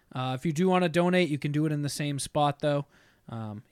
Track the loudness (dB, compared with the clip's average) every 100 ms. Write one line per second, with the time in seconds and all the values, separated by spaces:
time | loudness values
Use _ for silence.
0 | -12 -6 -4 -2 -2 2 2 4 4 2
1 | 4 4 2 0 -2 0 0 0 -4 -4
2 | -4 -4 -4 0 0 0 -2 -2 -4 _
3 | _ _ -14 -10 -10 -10 -16